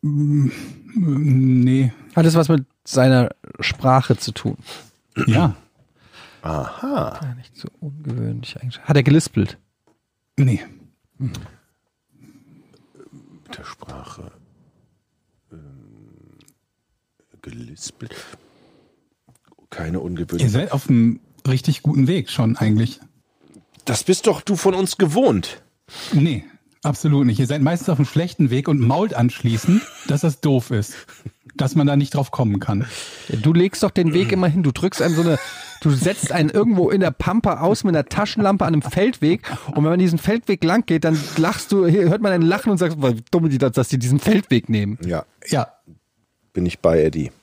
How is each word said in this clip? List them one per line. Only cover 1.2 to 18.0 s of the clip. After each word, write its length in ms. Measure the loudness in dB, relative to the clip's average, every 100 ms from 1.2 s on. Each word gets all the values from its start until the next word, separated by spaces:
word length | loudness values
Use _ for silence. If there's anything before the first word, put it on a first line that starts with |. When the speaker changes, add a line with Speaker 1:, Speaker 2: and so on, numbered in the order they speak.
| 2 2 4 4 4 4 2 -2 -6 2
Speaker 2:
Hat 100 | 4
es 100 | 4
was 140 | 4
mit 160 | 2 0 _
seiner 460 | -4 2 4 6 2 -2 -20 -8
Sprache 560 | -6 -2 2 4 4 -2
zu 140 | -2
tun? 240 | -6 -8 -8 -12 -20 -20 _ _ -4 0
Speaker 1:
Ja. 280 | 2 2 0 _ _ _ _ _ -20 -20 -14
Speaker 3:
Aha. 760 | -8 -6 -6 -8 -6 -4 -4 -8
Speaker 2:
Gar 140 | -12 -12
nicht 200 | -18 -18
so 140 | -18 _
ungewöhnlich 840 | -16 -12 -10 -6 -6 -8 -12 -12
eigentlich. 180 | -12 -14
Hat 140 | 0 2
er 60 |
gelispelt? 540 | 6 4 2 -2 -2 -4 _ _ _ _ _ _ _ 0
Speaker 1:
Nee. 260 | 0 0 -4 -20 -20 _ _ _
Speaker 2:
Hm. 120 | -10 -10 -18 -20 _ _ _ _ _ _ -20 _ _ _ _ _ _ _ -20 -20 -20 -20
Speaker 3:
Mit 140 | _ -20
der 60 |
Sprache, 680 | -20 -20 -18 -18 -18 -20 -20 -20 _ _ _ _ _ _ _ _ _ _ _
ähm, 840 | -20 -20 -20 -20 -20 -20 _ _ _ _ _ _ _ _ _ _ _ _ _
gelispelt? 720 | -20 -18 -18 -16 -18 -16